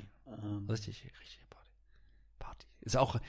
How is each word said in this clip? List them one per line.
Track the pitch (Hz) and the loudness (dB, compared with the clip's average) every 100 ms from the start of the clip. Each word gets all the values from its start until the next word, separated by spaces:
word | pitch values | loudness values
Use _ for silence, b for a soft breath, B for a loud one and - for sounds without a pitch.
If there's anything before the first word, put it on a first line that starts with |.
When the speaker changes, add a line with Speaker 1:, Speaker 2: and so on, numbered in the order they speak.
| 101 - - | -12 -16 -14
Speaker 1:
Ähm. | - 104 104 101 | -6 -2 -2 0
Speaker 2:
Richtig, | 110 - 98 - - | 0 -2 -10 -12 -16
richtige | - - - | -18 -18 -18
Party. | - - - - - - - - - | -20 -20 -20 -20 -20 -20 -20 -18 -10
Party. | - - - - | -8 -8 -16 -8
Ist | - 127 | 4 6
auch, | 131 117 | 8 6